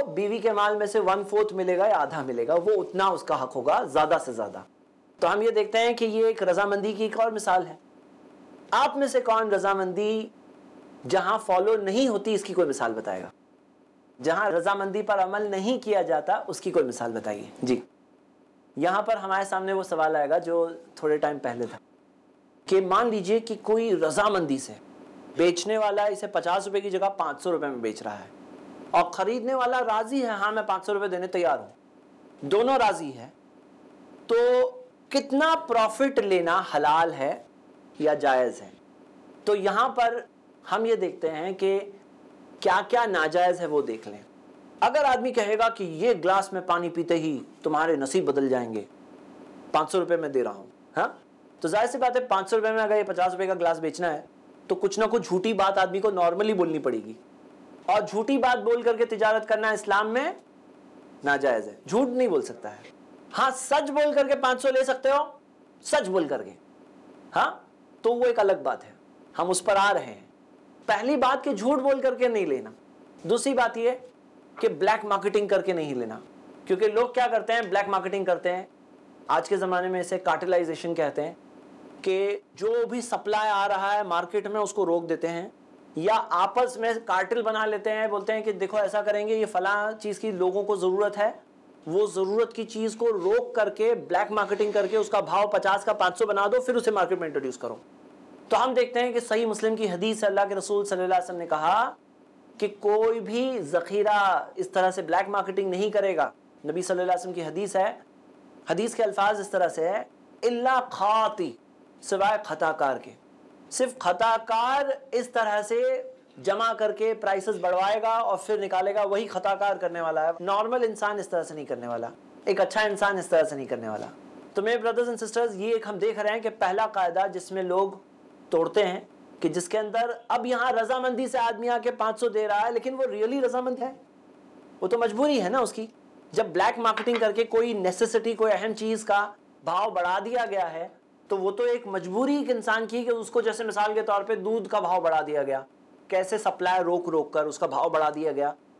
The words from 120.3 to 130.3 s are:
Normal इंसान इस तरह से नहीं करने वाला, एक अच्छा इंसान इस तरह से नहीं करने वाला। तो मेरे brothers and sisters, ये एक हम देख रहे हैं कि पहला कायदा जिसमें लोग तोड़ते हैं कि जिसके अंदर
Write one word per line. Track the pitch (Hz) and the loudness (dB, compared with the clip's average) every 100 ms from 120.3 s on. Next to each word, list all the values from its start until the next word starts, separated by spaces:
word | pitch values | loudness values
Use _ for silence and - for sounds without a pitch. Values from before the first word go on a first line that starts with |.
| 170 | 0
Normal | 175 202 226 247 | 0 0 0 0
इंसान | 226 214 208 208 | 0 -2 -4 -4
इस | 180 | -4
तरह | 175 | -4
से | 170 | -4
नहीं | 156 139 | -8 -8
करने | 120 120 | -8 -6
वाला, | 117 117 - - - - | -6 -8 -12 -20 -8 -2
एक | 196 | 0
अच्छा | 185 220 | 0 0
इंसान | 214 196 202 196 | -2 0 -2 -2
इस | 175 | 2
तरह | 165 | 2
से | - 143 | 2 -2
नहीं | 127 | -8
करने | 120 113 | -8 -6
वाला। | 107 110 - - - - - | -8 -10 -14 -20 -20 -10 -4
तो | |
मेरे | 214 240 | 0 0
brothers | 226 226 240 | 0 0 -2
and | 226 | -4
sisters, | 220 233 233 190 | -4 -2 -2 -2
ये | 214 | -2
एक | 226 214 | -2 -4
हम | 196 | -4
देख | 214 214 | -2 0
रहे | 208 | -2
हैं | 220 | -2
कि | 220 | -4
पहला | 220 190 196 220 | -2 -2 0 -2
कायदा | 208 180 175 190 | 0 -2 0 -2
जिसमें | 175 - 190 | -4 -8 -4
लोग | 185 180 196 196 - - - - - | 0 0 0 -4 -18 -20 -20 -20 -2
तोड़ते | 165 165 214 | 0 2 2
हैं | 190 190 - - - - | 0 0 -8 -20 -20 -4
कि | 165 | -2
जिसके | 165 180 208 | -2 -2 -2
अंदर | 214 220 240 226 - | -2 -2 -2 -4 -4